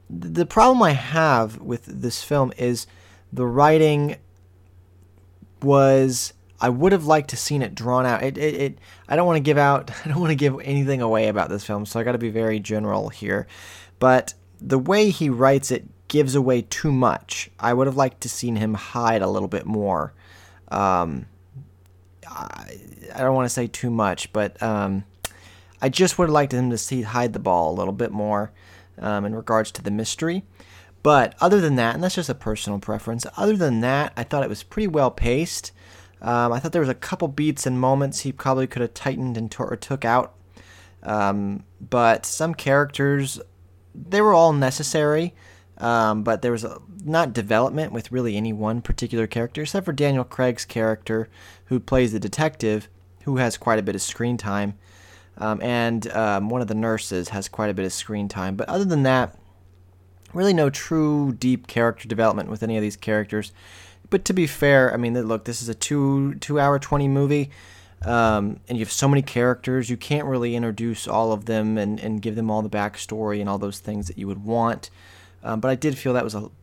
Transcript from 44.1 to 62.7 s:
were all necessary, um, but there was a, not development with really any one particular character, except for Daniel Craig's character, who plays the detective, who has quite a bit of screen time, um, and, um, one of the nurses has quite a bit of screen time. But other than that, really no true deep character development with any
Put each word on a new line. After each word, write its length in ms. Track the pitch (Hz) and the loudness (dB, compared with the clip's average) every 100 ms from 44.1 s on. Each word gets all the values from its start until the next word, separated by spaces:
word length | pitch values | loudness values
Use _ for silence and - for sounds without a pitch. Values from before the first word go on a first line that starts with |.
| 202 | 2
were 120 | 214 | 6
all 200 | 175 165 | 8 6
necessary, 800 | 147 139 - 147 160 147 156 175 - - - _ - | 6 2 0 -2 2 2 2 0 -6 -20 -20 _ -6
um, 460 | 117 117 110 107 | 0 4 4 2
but 180 | 104 110 | 0 0
there 100 | 123 | 0
was 120 | 117 | -2
a, 160 | 113 80 - 92 | -4 -12 -16 -12
not 300 | 147 165 156 | -2 0 0
development 580 | 113 104 110 127 156 156 | -2 0 2 2 0 -6
with 200 | 113 - | -8 -6
really 260 | 127 120 104 | -4 -2 -2
any 160 | 113 | -4
one 280 | 107 110 120 | -4 -4 -4
particular 460 | - - 120 117 110 | -4 -4 -2 -2 -2
character, 340 | 117 117 - | -2 -4 -6
except 240 | 151 196 185 | -6 -4 -4
for 80 | |
Daniel 300 | 143 143 135 | 0 0 0
Craig's 420 | 123 - 127 117 - | -2 -2 -2 -2 -6
character, 640 | 113 110 107 - 113 110 - - - - | -2 0 0 -2 -4 -4 -10 -20 -20 -4
who 140 | 127 | -4
plays 320 | - 131 120 | 0 2 2
the 80 | 107 | 0
detective, 680 | 101 123 156 - 110 107 - - - - | -4 -2 -2 -2 -2 -2 -4 -18 -20 -12
who 140 | - 131 | -4 -2
has 200 | 120 - | -2 -2
quite 220 | - 110 | 0 2
a 40 | |
bit 120 | 101 98 | 0 -4
of 60 | |
screen 360 | - - 117 120 | -6 -4 -4 -4
time, 400 | 214 202 202 202 - - - - - - | -4 -4 -4 -6 -16 -20 -20 -20 -20 -8
um, 240 | 107 107 | -6 -4
and, 480 | 120 120 117 117 113 | -2 -2 0 -2 -4
um, 380 | 110 107 98 104 | -2 0 0 -2
one 120 | 123 | -2
of 60 | 110 | -2
the 80 | 110 | -2
nurses 540 | 113 113 - 92 85 | -2 -2 -2 -6 -4
has 200 | 101 95 | -6 -8
quite 200 | - 107 | -4 -4
a 40 | |
bit 120 | 98 95 | -2 -4
of 60 | |
screen 380 | - - 104 101 | -6 -6 -6 -6
time. 260 | - 92 98 | -6 -6 -4
But 140 | - | -4
other 160 | 185 196 | -2 0
than 180 | 156 | 2
that, 340 | 135 131 120 - - - - - _ _ _ _ - | 2 2 0 -6 -20 -20 -20 -20 _ _ _ _ -12
really 200 | 170 196 | -2 2
no 160 | 175 143 | 4 2
true 640 | 135 - 160 151 147 143 | 0 -2 0 2 2 0
deep 340 | 110 127 123 - | 0 0 0 -2
character 400 | 117 117 - 110 | 0 2 0 -2
development 420 | 113 110 101 - | 2 2 2 -4
with 140 | 107 | -6
any 140 | 113 | -4